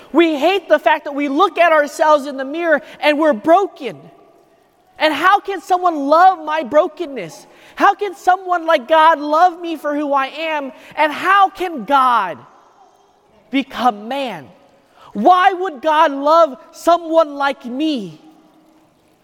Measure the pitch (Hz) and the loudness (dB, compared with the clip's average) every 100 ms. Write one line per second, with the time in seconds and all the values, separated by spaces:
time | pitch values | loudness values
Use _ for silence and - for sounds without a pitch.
0 | - 285 330 294 311 392 - 302 330 311 | -4 0 2 2 0 0 0 0 2 -2
1 | 311 285 285 277 381 339 339 311 294 311 | -4 -6 -4 0 0 2 2 2 0 -2
2 | 311 302 285 269 269 320 339 294 - - | 2 2 0 -10 -8 -6 -2 -2 -2 -4
3 | 294 294 311 214 302 359 392 - 247 147 | -2 2 0 0 2 2 2 -8 -14 -14
4 | 170 _ _ _ _ _ _ _ _ - | -20 _ _ _ _ _ _ _ _ -4
5 | 311 285 359 403 392 381 - 359 359 311 | -2 0 2 2 0 -10 -2 -2 0 -2
6 | 277 311 381 349 311 311 247 302 349 - | 0 4 4 2 -6 -6 0 0 0 -4
7 | 320 262 165 - - _ - - 349 403 | -12 -10 -14 -16 -20 _ -20 0 0 0
8 | 403 339 370 370 370 349 320 320 233 311 | -6 -4 -2 -2 -2 -4 0 -2 2 4
9 | 320 302 294 311 359 339 339 311 294 294 | 4 2 0 2 2 0 -10 -8 -6 -6
10 | 294 277 269 294 320 302 269 - - - | -2 -2 -2 -6 -6 -6 -8 -14 -16 -2
11 | 302 269 339 403 381 - 359 311 196 277 | -2 -2 0 2 2 0 -8 -8 -2 2
12 | 254 233 185 127 - _ _ _ _ _ | 2 2 -2 -10 -18 _ _ _ _ _
13 | _ _ _ _ _ 269 - - 247 208 | _ _ _ _ _ -6 -6 -2 -2 -2
14 | 220 277 254 170 123 - _ _ _ _ | -10 -8 -8 -10 -18 -20 _ _ _ _
15 | - 202 269 359 392 359 370 269 311 302 | -14 0 4 4 4 0 -8 -4 -2 2
16 | 320 277 285 330 311 254 - - 330 339 | 2 0 2 2 2 -2 -20 -6 0 0
17 | 330 330 311 285 277 277 240 254 311 269 | 2 0 0 -2 -6 -6 -10 -6 -4 -4
18 | 185 151 - _ _ _ _ _ _ _ | -8 -16 -20 _ _ _ _ _ _ _
19 | _ _ | _ _